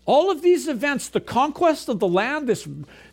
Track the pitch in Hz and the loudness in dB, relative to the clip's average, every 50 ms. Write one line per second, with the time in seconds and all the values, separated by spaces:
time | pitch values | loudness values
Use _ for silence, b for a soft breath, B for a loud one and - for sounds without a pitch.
0 | b - 240 294 349 392 370 277 349 349 359 285 247 320 269 202 277 285 277 - | b 2 2 4 4 2 0 2 4 4 4 4 2 -4 -4 -2 -2 -2 -2 -4
1 | - - - 185 - - - 233 277 311 - - 359 330 294 - - - 233 175 | -4 -4 -6 -6 -4 -2 0 0 0 0 0 2 2 2 2 0 -2 -4 -2 0
2 | 208 185 175 190 214 254 294 311 285 240 190 - - 147 139 147 143 B B B | 0 0 2 0 0 0 -4 -4 -2 -2 -4 -4 -6 -12 -14 -14 -16 B B B
3 | B B | B B